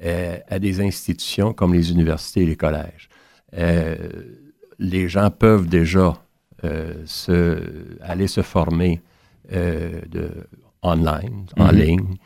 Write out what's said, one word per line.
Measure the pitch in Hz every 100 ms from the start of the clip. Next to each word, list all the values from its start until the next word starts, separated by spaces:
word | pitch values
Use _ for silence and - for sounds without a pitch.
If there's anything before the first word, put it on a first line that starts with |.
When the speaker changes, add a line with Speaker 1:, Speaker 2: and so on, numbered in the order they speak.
Speaker 1:
euh, | 87 85 87 85 -
à | 98
des | 101 92
institutions | 101 - - 85 - - 104
comme | 110 92
les | 87 85
universités | 87 80 78 - -
et | 87
les | 78
collèges. | 78 76 80 - - _ _ _ _ 85
Euh, | 85 85 80 80 82 82 78 - - _ _ -
les | 92 92 90
gens | 98 104
peuvent | - 110 107 85
déjà, | 85 82 92 92 80 _ _ _ _
euh, | 85 78 80 82
se, | 82 - - 87 85 82 85 76 85 82
aller | 90 87 98
se | -
former, | - 95 82 82 90 85 _ _ _ _ -
euh, | 95 87 80 85 82 82
de, | 82 82 82 85 - _ _
online, | 90 80 80 76 101 104 95 -
en | -
Speaker 2:
Mhm. | 87
Speaker 1:
ligne. | 78 92 95 95